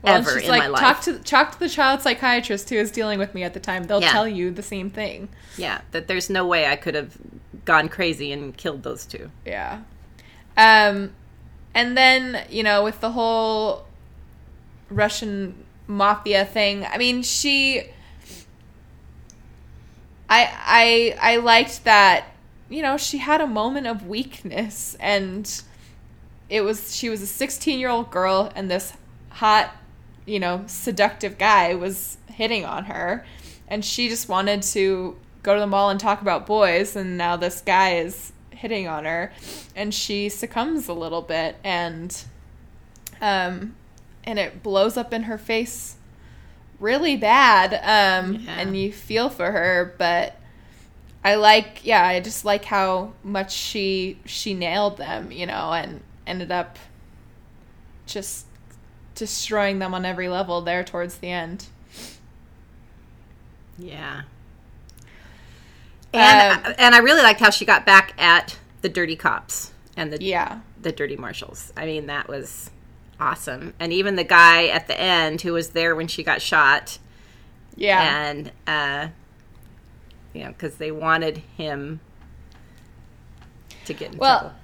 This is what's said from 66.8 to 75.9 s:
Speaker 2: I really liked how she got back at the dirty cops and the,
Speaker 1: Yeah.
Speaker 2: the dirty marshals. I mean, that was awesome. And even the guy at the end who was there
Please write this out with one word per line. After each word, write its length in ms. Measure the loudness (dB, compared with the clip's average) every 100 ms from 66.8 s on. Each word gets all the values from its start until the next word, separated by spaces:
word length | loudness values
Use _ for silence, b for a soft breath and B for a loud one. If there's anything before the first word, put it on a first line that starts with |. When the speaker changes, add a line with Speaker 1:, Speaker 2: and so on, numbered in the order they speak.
| 6 8
Speaker 2:
I 40 |
really 220 | 6 8
liked 180 | 8 8
how 80 | 4
she 160 | 4 2
got 200 | 2 8
back 280 | 8 6 0
at 400 | 6 6 4 -14 -20 -10
the 80 | -6
dirty 260 | -4 -4 -2
cops 560 | -2 -2 -8 -12 -14 -20 -20 -10
and 160 | -8
the, 100 | -6
Speaker 1:
Yeah. 360 | -4 -4 -4 -8 -18 -10
Speaker 2:
the 100 | -8
dirty 260 | -6 -8 -8
marshals. 560 | -12 -14 -16 -18 -18 -12
I 100 | -8
mean, 200 | -8 -8
that 220 | -10 -8
was 400 | -10 -12 -16 -18 -20 -20 -20 -20 -8
awesome. 540 | -6 -6 -8 -12 -14 -10
And 120 | -4
even 240 | -2 0 -2
the 80 |
guy 440 | 6 10 10 10 6
at 200 | 0 -4
the 100 | -4
end 420 | 0 2 0 -2
who 120 | -4
was 160 | -4 -4
there 240 | -2 0